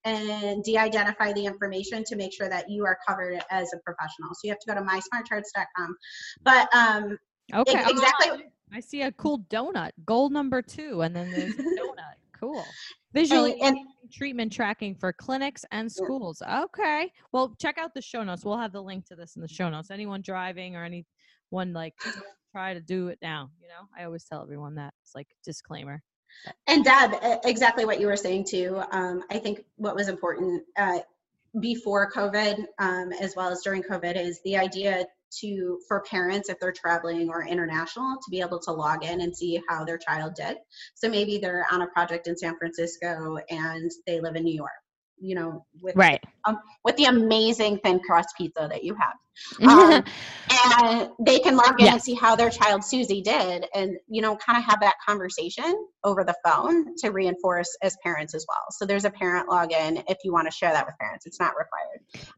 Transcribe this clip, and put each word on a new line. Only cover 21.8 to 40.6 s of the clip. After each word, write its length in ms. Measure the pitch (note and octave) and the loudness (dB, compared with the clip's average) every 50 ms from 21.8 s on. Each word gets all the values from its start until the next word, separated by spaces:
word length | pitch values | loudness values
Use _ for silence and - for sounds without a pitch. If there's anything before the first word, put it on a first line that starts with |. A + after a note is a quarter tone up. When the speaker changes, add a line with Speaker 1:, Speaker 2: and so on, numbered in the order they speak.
| D#3+ D#3+ _ _ - - - G3 G3 - _ _ _ _ | -10 -12 _ _ -12 -12 -12 -12 -16 -20 _ _ _ _
Speaker 2:
try 240 | _ G3 F#3 F#3+ F#3 | _ -10 -8 -8 -8
to 60 | F3 | -10
do 260 | E3 D#3 F#3 F#3 F3+ | -8 -6 -4 -4 -4
it 120 | F3+ E3+ _ | -6 -8 _
now. 280 | E3+ D#3+ D#3 D3+ C3+ C3+ D#3 F3 | -10 -8 -8 -8 -10 -14 _ _
You 80 | E3+ F3 | _ -20
know, 180 | E3+ E3+ G3 G3 _ | -20 -20 -20 _ _
I 60 | F3 | -14
always 220 | F3 E3+ E3+ E3 - | -12 -12 -12 -14 -14
tell 180 | _ D#3+ D3+ | _ -14 -14
everyone 320 | - C#3+ C#3+ D3 D3 D3 D3+ | -12 -12 -14 -12 -12 -12 -12
that. 180 | D3+ C#3+ C#3+ _ _ _ | -12 -14 -14 _ _ _
It's 100 | _ _ | _ _
like, 140 | C3 D3 _ _ _ _ | -18 -18 _ _ _ _
disclaimer. 580 | - D3+ - _ _ D#3 D#3 C#3+ C#3 C#3+ D#3 _ _ _ _ _ _ _ - - - - _ _ | -16 -16 -16 _ _ -16 -14 -14 -14 -14 -16 _ _ _ _ _ _ _ -20 -20 -20 -20 _ _
Speaker 1:
And 160 | - D#4+ D4 | 2 4 4
Deb, 300 | - C4 C4 C4+ C4 A3 - - | 6 8 8 8 6 4 2 -2
e-, 140 | - A#3+ A#3 A#3 - | 0 0 0 0 0
exactly 400 | B3 A#3 A3 B3+ A#3 G#3+ A3 A3 | -2 2 4 4 4 4 2 0
what 160 | A3 G#3 - | 0 0 0
you 60 | G#3 | 0
were 100 | G#3 G3+ | 0 0
saying 300 | G3+ G3+ F3+ F#3 G3 F#3+ - | -2 -2 -2 -2 -2 -2 -2
too. 340 | - F#3 F3+ F3+ F#3+ F#3+ - - | -4 -4 -2 -2 -4 -6 -6 -4
Um, 320 | F#3+ F#3+ F3+ F3+ F3+ F3+ F3+ - | -4 -4 -2 -2 -4 -6 -6 -6
I 80 | G3+ A3 | -8 -4
think 260 | G#3+ G#3 G#3 - - _ _ | -4 -4 -6 -6 -12 _ _
what 180 | - G#3+ G#3 - | -6 -6 -4 -2
was 140 | F#3+ G3+ G3 | -2 -2 -4
important, 540 | F#3 - - F3 - F3 F#3 F#3 F3 E3 - _ _ G3+ | -4 -4 -4 -4 -2 -2 -2 -2 -2 -4 -6 _ _ 0
uh, 220 | G3+ F#3 F3+ E3+ - _ _ _ _ _ _ _ _ _ - A3 | 0 0 0 -2 -4 _ _ _ _ _ _ _ _ _ -6 -4
before 500 | G3+ A#3+ A#3 A#3 - G#3 G3+ G3+ G3+ G3 | -2 -2 -4 -4 -4 0 2 2 0 0
covid, 540 | - C4 G3+ G3+ G3 G#3 G#3+ G#3 G#3 G#3 G#3 - - - | 0 -2 -2 0 0 0 0 0 -2 -2 -8 -10 -6 -4
um, 340 | G3 F#3 F3+ F3+ F3+ F3+ F3+ - | -2 -2 -2 -2 -6 -6 -6 -6
as 160 | G3 F#3+ - | -6 -6 -4
well 140 | F#3 F#3 F3+ | -4 -4 -4
as 100 | F3+ F3+ | -4 -4
during 200 | - G3 G3 F#3+ | -4 -4 -4 -4
covid, 340 | F#3 - G3 F3+ E3+ F3 F3 | -4 -6 -6 -6 -4 -4 -4
is 240 | F#3 F3 F3 F3 - | -4 -4 -6 -8 -8
the 140 | _ F#3+ G3 | _ -2 0
idea 480 | G3 F#3+ F#3+ F#3+ F#3 G3 G3+ F#3+ F3+ F3+ - _ _ _ _ - - | 0 0 0 -2 -2 -2 0 0 -2 -4 -6 _ _ _ _ -16 -12
to, 380 | - G#3 G3+ F#3+ F3+ F3+ F3 F3+ - _ | -10 -8 -6 -6 -4 -6 -6 -8 -4 _
for 140 | G#3 G3 | -4 -4
parents, 460 | G3+ - A3 F#3 F3+ F3+ F#3+ G3+ G3+ - | -4 -4 -4 -2 -2 0 -2 -4 -4 -6
if 80 | F#3 - | -8 -4
they're 140 | F#3 F#3 | -4 -6
traveling 560 | F3+ - - E3+ E3+ E3+ E3 E3+ E3+ E3+ E3+ E3 | -6 -4 -2 0 0 0 0 -4 -4 -2 -4 -4
or 160 | E3 E3+ D#3+ | -4 -6 -6
international, 720 | - F3 F3+ E3+ D#3+ D#3 D#3+ E3 E3 - A#3 C4 C4 C4+ C4 | -4 -2 -2 -2 -2 -4 -6 -6 -6 -8 -6 -6 -6 -6 -8
to 80 | - - | -10 -8
be 100 | F3+ F#3 | -6 -6
able 180 | F3+ F3 F3+ E3+ | -4 -4 -6 -8
to 100 | - - | -6 -6
log 320 | E3 D#3 D3+ D3+ D#3+ D#3+ D#3+ | -6 -4 -2 -2 -2 -2 -4
in 160 | D#3+ F3 F3+ | -6 -4 -4
and 120 | F3 F3 F3 | -4 -6 -6
see 240 | - F3 F3 E3+ E3+ E3+ - | -6 -6 -4 -4 -4 -4 -4
how 160 | E3+ D#3+ D#3+ | -6 -6 -4
their 140 | E3+ E3 E3 | -6 -8 -6
child 360 | - - D3+ D#3 D#3 D#3+ - | -4 -6 -4 -4 -4 -8 -8
did. 220 | - - F3+ D4 - | -8 -8 -8 -10 -10